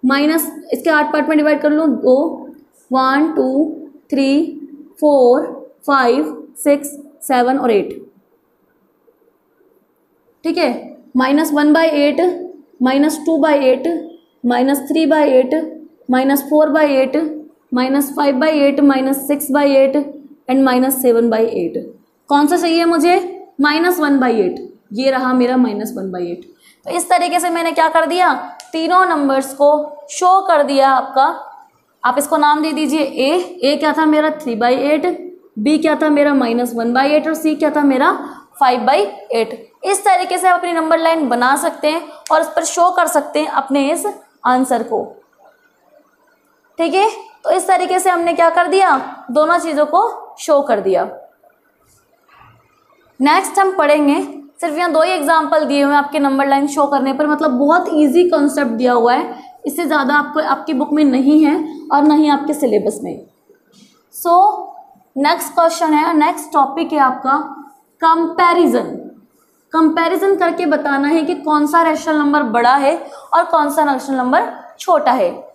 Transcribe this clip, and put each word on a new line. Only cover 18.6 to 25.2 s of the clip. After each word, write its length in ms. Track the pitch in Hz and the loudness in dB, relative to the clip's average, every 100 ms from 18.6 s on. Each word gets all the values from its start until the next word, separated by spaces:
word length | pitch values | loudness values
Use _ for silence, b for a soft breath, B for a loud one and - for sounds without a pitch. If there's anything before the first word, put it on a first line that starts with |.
| 277 277 | 2 4
माइनस 480 | 285 262 269 269 - | 2 2 0 -4 -2
सिक्स 240 | 285 - | -4 0
बाई 240 | 277 285 269 | 0 4 4
एट 200 | 269 285 277 - - - - | 4 2 -4 -10 -20 -20 -2
and 140 | 269 | 2
माइनस 380 | 269 247 254 262 | 2 2 0 0
सेवन 280 | 254 233 233 | 2 2 2
बाई 160 | 220 226 | 2 0
एट। 280 | 214 170 - - - _ _ _ | -2 -4 -6 -12 -20 _ _ _
कौन 180 | 285 294 | 0 2
सा 100 | 349 | 0
चाहिए 280 | 339 330 339 | 0 0 0
मुझे, 300 | 330 320 370 349 - - - | 2 2 2 0 -12 -18 -2
माइनस 380 | 285 302 349 349 | 0 2 0 0
वन 200 | 294 277 | 0 2
बाई 200 | 254 226 | 2 0
एट, 180 | 185 - - - _ | -2 -4 -14 -20 _
ये 180 | 208 262 | -4 -2
रहा 220 | 262 | 0